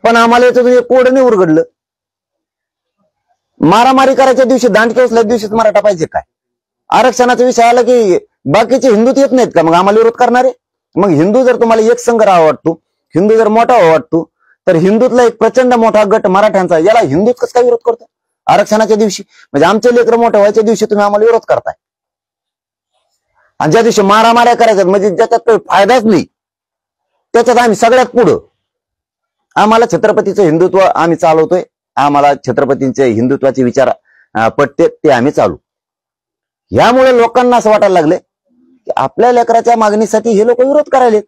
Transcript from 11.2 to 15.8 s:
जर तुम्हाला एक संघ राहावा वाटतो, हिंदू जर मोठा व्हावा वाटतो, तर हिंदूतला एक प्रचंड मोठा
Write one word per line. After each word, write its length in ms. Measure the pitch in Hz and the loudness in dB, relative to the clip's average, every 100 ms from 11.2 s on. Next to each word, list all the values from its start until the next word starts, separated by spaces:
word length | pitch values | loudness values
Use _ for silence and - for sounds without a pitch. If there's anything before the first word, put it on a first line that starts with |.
| 175 247 | 0 0
जर 120 | 254 240 | 0 0
तुम्हाला 360 | 233 226 220 | 0 2 0
एक 80 | 240 | -2
संघ 220 | - 233 | -2 0
राहावा 220 | 208 180 160 | 2 2 2
वाटतो, 360 | 139 156 165 _ _ _ 156 | 0 -6 -6 _ _ _ -2
हिंदू 200 | 208 220 | 0 0
जर 120 | 220 | 0
मोठा 260 | 220 233 | 0 2
व्हावा 180 | 240 170 | 2 2
वाटतो, 320 | 160 - 165 156 _ _ _ - | 0 -2 -6 -6 _ _ _ -2
तर 80 | 165 | 0
हिंदूतला 480 | 190 220 254 240 | 2 2 0 2
एक 140 | 233 233 | 0 0
प्रचंड 360 | 226 247 254 | -2 0 0
मोठा 300 | 240 | 0